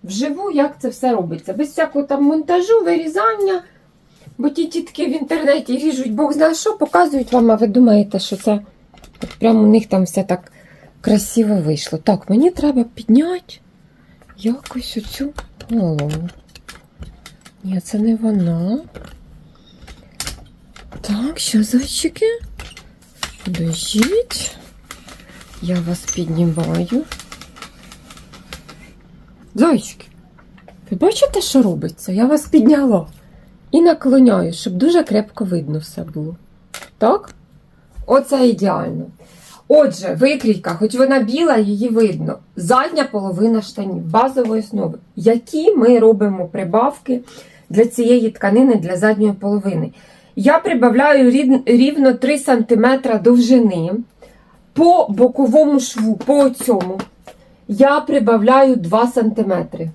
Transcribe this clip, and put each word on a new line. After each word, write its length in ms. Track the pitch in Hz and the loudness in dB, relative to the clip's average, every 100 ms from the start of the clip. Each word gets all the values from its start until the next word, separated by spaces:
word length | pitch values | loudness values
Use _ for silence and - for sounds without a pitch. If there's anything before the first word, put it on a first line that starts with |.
вживу, 480 | 180 196 285 294 403 | -12 -8 -6 -6 -4
як 240 | 294 285 - | -2 -2 -4
це 100 | 247 | -10
все 220 | - 254 | -4 -2
робиться. 420 | 226 170 160 - | -2 -4 -8 -10
Без 160 | 190 294 | -6 -6
всякого 360 | - 311 285 285 | -4 -4 -2 -4
там 180 | 277 | 0
монтажу, 600 | 285 311 302 349 370 453 | 0 0 0 -2 2 2
вирізання. 800 | 339 339 320 339 453 427 392 370 349 _ _ _ _ _ - - | 2 -2 -2 -2 -2 -2 -2 -4 -6 _ _ _ _ _ -20 -6
Бо 120 | 285 | -4
ті 180 | 285 320 | -2 -6
тітки 380 | 339 - - 277 | -6 -10 -6 -4
в 160 | 302 | -4
інтернеті 560 | 277 330 285 285 226 254 | -4 -2 0 -2 -2 -4
ріжуть, 360 | 302 262 254 | -2 -4 -6
Бог 200 | 214 294 | -2 -2
знає 220 | 294 311 320 | 0 0 0
що, 220 | 440 415 | -4 -2
показують 540 | 294 349 349 277 247 | -2 0 0 0 0
вам, 200 | 247 233 | 2 2
а 40 | 220 | 2
ви 120 | 220 | 2
думаєте, 520 | 214 240 208 202 196 | 4 4 4 2 -4
що 180 | - 196 | -6 -4
це 240 | - 208 208 _ _ _ - _ | -2 -2 -6 _ _ _ -20 _
от 60 | - - | -16 -2
прям 240 | 226 220 | 2 4
у 40 | 214 | 6
них 200 | 220 220 | 4 2
там 160 | 190 | 0
все 200 | 180 - | 0 -2
так 280 | 190 175 - _ - - - _ | -2 -4 -6 _ -20 -20 -20 _
красиво 540 | - 208 - - 214 208 | 0 0 0 0 0 0
вийшло. 440 | 151 151 - 160 | 0 -4 -4 -4
Так, 300 | - 190 - | 0 -2 0
мені 200 | 208 330 | 2 2
треба 340 | 349 294 262 | 2 -2 0
підняти 760 | 233 - - 233 320 359 _ - _ _ _ _ _ _ _ - | -2 -8 2 2 2 -4 _ -20 _ _ _ _ _ _ _ -8
якось 600 | 208 254 - 254 - - | -6 -6 -8 -12 -10 -10
оцю 360 | 214 - 277 294 - - - | -10 -10 -10 -10 -18 -20 -6
голову. 600 | 233 180 151 147 156 170 - _ - - - _ _ - - - - - _ | -2 -2 -2 -4 -6 -10 -14 _ -20 -20 -20 _ _ -20 -20 -20 -20 -20 _
Ні, 160 | 190 185 | -8 -8
це 200 | - 214 | -6 -2
не 160 | 220 226 | 0 0
вона. 640 | 220 208 175 165 175 247 339 - - - - - - _ _ _ - - - - - - - _ _ - - 147 | -2 0 -2 -2 -4 -6 -8 -20 -20 -20 -20 -20 -20 _ _ _ -20 -20 -20 -14 -12 -12 -20 _ _ -20 -20 -16
Так, 380 | - 208 254 330 | -6 -4 -4 -6
що, 240 | - 220 | -2 0
зайчики? 640 | 214 247 277 - 320 - 440 466 - - - - - _ _ _ - - - | 0 0 -2 -6 -6 -2 -2 -2 -10 -18 -20 -20 -20 _ _ _ -16 -12 -10
Подождіть. 1080 | 175 165 165 - 214 240 415 494 - - - - - - - - - - - - - | -6 -6 -6 -6 -2 0 -2 -4 -8 -10 -12 -20 -20 -20 -20 -20 -20 -20 -20 -20 -12
Я 160 | 175 180 170 | -6 -6 -4
вас 260 | 175 - - | -6 -6 -6
піднімаю. 880 | 165 160 170 160 160 165 175 240 311 - - - - - - - - - - - - - - - - - - - - - - - - - | -4 0 0 -2 -4 -4 -2 -4 -4 -14 -18 -20 -20 -20 -20 -20 -20 -20 -20 -20 -20 -20 -20 -20 -20 -20 -20 -20 -20 -20 -20 -20 -14 0
Зайчики, 500 | 311 262 - - - - - _ _ - - - - | 2 2 -4 -18 -20 -20 -20 _ _ -20 -20 -20 -12
ви 60 | 185 | -2
бачите, 440 | 359 440 554 403 | 0 2 0 0
що 200 | 370 269 | 0 2
робиться? 500 | 220 160 165 - - | 2 0 -6 -10 -6
Я 140 | 185 247 | 0 2
вас 220 | 302 - | 0 2
підняла. 600 | 311 226 302 269 196 156 - - - - - - | 4 4 4 2 0 -4 -18 -20 -20 -20 -20 -2
І 100 | - | 2
наклоняю, 720 | 339 311 269 269 254 190 170 | 4 2 2 4 6 4 -2
щоб 200 | 175 - | -6 -8
дуже 300 | 180 269 339 | -2 2 2
крепко 420 | 311 214 208 - 196 | 2 -2 -2 -8 -4
видно 340 | 175 143 156 | -4 -4 -8
все 240 | 156 - | -8 -14
було. 320 | 165 156 156 175 _ _ _ - - _ | -12 -10 -10 -12 _ _ _ -20 -20 _
Так? 380 | 220 403 - - _ _ _ _ _ - - | 0 0 -4 -20 _ _ _ _ _ -18 0
Оце 420 | 262 269 277 247 | 0 2 2 2
ідеально. 580 | 196 196 170 - 160 165 - - - - - _ | 2 -2 -2 -6 -8 -12 -18 -20 -20 -20 -20 _
Отже, 500 | 294 285 165 180 165 | 4 4 -2 -8 0
викрійка, 540 | 269 294 226 202 - | 0 0 0 -2 -4
хоч 220 | 170 214 247 | -4 -4 0
вона 240 | 262 269 | 2 2
біла, 380 | 214 262 330 240 | 0 0 0 2
її 320 | 202 208 240 | 0 -2 -2
видно. 480 | 226 220 160 156 - _ - | 2 0 0 -8 -10 _ -12
Задня 480 | 170 254 302 320 | 0 0 2 -2
половина 580 | 269 208 196 175 220 226 | -2 -4 -6 -2 0 0
штанів, 340 | 208 - 196 180 | -4 -10 -8 -8
базової 640 | 165 214 262 262 233 220 | -2 0 2 0 -2 -2
основи. 360 | 214 214 175 156 _ - | -4 -6 -6 -8 _ 0
Які 600 | 180 240 - 320 339 392 | 2 2 -2 -2 0 4
ми 240 | 233 247 | 4 6
робимо 460 | 220 214 208 190 180 | 4 4 0 -4 -8
прибавки 760 | 190 185 208 240 - - 247 - - - _ _ | -8 -4 0 -2 -4 -6 -6 -6 -20 -20 _ _
для 160 | 185 233 | 0 0
цієї 440 | - 233 247 220 | 2 2 4 2
тканини, 460 | - 202 208 269 220 | -2 0 4 4 2
для 220 | 165 180 | -2 -2
задньої 360 | 214 208 214 | 0 2 0
половини? 580 | 196 202 208 196 165 - - - _ _ - | 0 -4 -2 -2 -4 -6 -10 -20 _ _ 0
Я 240 | 202 320 | 2 2
прибавляю 720 | 330 311 240 233 294 277 254 | 2 2 2 4 2 4 4
рід-, 300 | 262 254 262 - | 2 2 0 4
рівно 480 | 240 269 294 262 | 4 4 4 2
три 240 | 247 262 294 | 2 -2 -2
сантиметра 800 | 294 240 220 233 233 262 262 220 | 0 0 2 2 4 2 0 0
довжини. 760 | 180 247 226 254 220 180 165 208 240 _ - _ _ _ _ | 4 4 6 4 4 0 -4 -6 -8 _ -20 _ _ _ _
По 340 | - 330 349 - | 2 4 4 2
боковому 680 | 196 240 254 262 277 302 285 | 2 2 4 4 4 4 2
шву, 360 | 247 226 220 214 | -2 -4 -2 -2
по 340 | - 285 277 | 0 2 2
цьому, 500 | 254 - 208 180 190 - _ - - _ _ - | 0 -2 -2 -2 -8 -12 _ -20 -20 _ _ -12
я 320 | 202 269 294 | 2 4 4
прибавляю 760 | 294 285 214 226 214 262 269 247 | 0 0 2 2 4 6 4 2
два 320 | 165 214 240 | 0 0 0
сантиметри. 840 | 247 220 214 196 180 165 160 160 | 0 -2 -2 -2 -2 -4 -8 -10